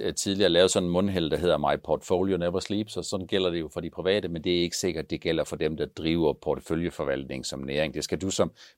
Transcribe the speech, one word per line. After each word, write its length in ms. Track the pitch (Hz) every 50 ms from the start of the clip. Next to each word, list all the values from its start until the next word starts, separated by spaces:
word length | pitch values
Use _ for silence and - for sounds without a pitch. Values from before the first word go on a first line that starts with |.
t-, 100 | 113 92
tidligere 400 | - - - 104 98 98 104 90
lavet 200 | 82 85 92 92
sådan 160 | - 98 92 87
en 40 | 87
mundheld, 380 | 90 98 101 95 90 82 76
der 60 | 78
hedder 220 | 76 85 87 80 73
My 220 | 73 71 71 73 -
Portfolio 520 | - 76 - - - 95 87 95 95 95
Never 240 | 87 87 87 87 92
Sleeps, 360 | - - 104 104 107 104 -
og 80 | 95 82
sådan 220 | - - 95 92
gælder 240 | - 107 98 92 90
det 100 | 85 85
jo 80 | 80 76 -
for 80 | 87
de 100 | 82 80
private, 380 | - - 82 92 98 104 95 87
men 160 | 85 80 73
det 120 | 90 87 87
er 40 | 87
ikke 140 | 85 -
sikkert, 340 | - - 92 78 80 76 -
det 100 | 82 73
gælder 240 | - 85 82 80 73
for 120 | - -
dem, 200 | 76 80 78 78
der 100 | 76 76
driver 460 | 69 - - 80 80 82 85 80 73 67
porteføljeforvaltning 1120 | - - 78 71 65 - - 82 80 85 85 - - 78 69 67 69 67 65 65 65 62
som 140 | - 73 67
næring. 340 | 67 67 69 73 78 76 67
Det 100 | 76 73
skal 160 | - 90 78
du 100 | 92 98
som 220 | 92 - 98 82 - - - - -